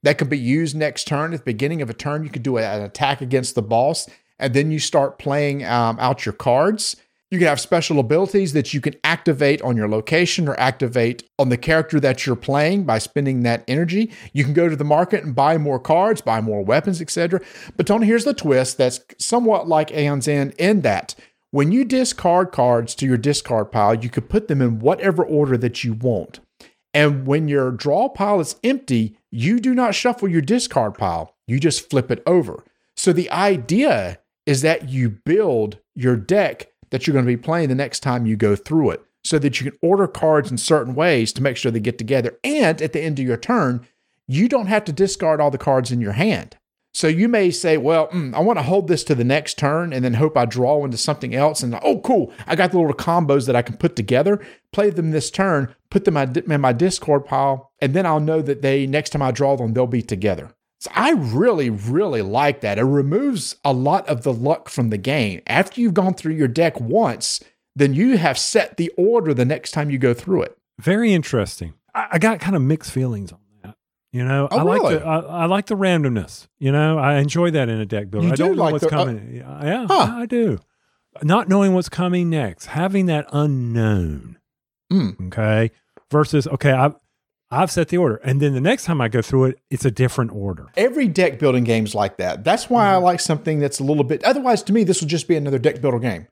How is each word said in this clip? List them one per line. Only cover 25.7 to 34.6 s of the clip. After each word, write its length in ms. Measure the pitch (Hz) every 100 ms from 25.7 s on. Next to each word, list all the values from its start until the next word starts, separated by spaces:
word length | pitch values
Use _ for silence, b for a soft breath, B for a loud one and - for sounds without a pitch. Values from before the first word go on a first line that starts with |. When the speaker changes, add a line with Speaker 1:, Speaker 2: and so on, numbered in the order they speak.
| 123
Speaker 1:
you 120 | 123
want. 440 | 110 127 107 80 - _ _ b b _
And 320 | 147 147 143 131
when 220 | 147 156
your 220 | 143 127
draw 360 | 120 147 156 269
pile 300 | - 202 202
is 160 | 156 -
empty, 540 | 233 269 - 120 110 b _
you 260 | 117 131 240
do 160 | 247
not 200 | 254 240
shuffle 340 | 196 247 240 196
your 140 | 165
discard 520 | 139 240 - - 107
pile. 400 | 101 98 82 80 _ -
You 100 | 127
just 320 | 160 - -
flip 200 | 175 -
it 120 | - -
over. 360 | 180 113 - _ _ _ -
So 160 | -
the 180 | 165 165
idea 880 | 160 202 185 113 185 285 120 90 90 _ _ -
is 160 | 135